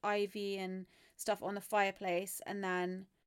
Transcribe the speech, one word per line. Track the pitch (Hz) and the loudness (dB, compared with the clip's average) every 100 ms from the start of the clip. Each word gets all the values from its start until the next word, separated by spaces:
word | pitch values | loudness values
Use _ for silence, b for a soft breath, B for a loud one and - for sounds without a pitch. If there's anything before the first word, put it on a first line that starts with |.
ivy | 208 208 202 208 202 196 | 0 2 0 -2 -4 -2
and | 185 185 185 - - | -4 -6 -8 -18 -20
stuff | - - 202 | -6 -2 0
on | 185 | 0
the | 202 | -4
fireplace, | - 208 196 196 196 175 196 - | 2 4 4 2 0 0 0 -6
and | - 202 | -6 -2
then | 190 180 180 185 190 _ | 0 0 0 -2 -10 _